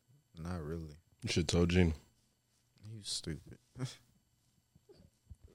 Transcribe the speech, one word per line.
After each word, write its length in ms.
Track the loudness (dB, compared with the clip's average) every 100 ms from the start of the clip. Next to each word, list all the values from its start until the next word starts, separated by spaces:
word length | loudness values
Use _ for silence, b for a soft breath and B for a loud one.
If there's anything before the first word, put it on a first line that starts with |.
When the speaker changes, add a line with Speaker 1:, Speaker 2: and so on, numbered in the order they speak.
| _ _ _ -12
Speaker 1:
Not 200 | -8 -6
really. 320 | -6 -8 -10 -16 _ _
Speaker 2:
You 60 | -2
should 200 | 0 2
tell 180 | 4 6
Gina. 260 | 6 6 4 -8 _ _ _ _ _ _ _ -16
Speaker 1:
You 80 | -14
stupid. 560 | -8 -8 -6 -10 -12 -20 _ -10
<laughs> 100 | -10 -10 _ _ _ _ _ _ _ _ -20 -20 -20 _ -20 -20 -20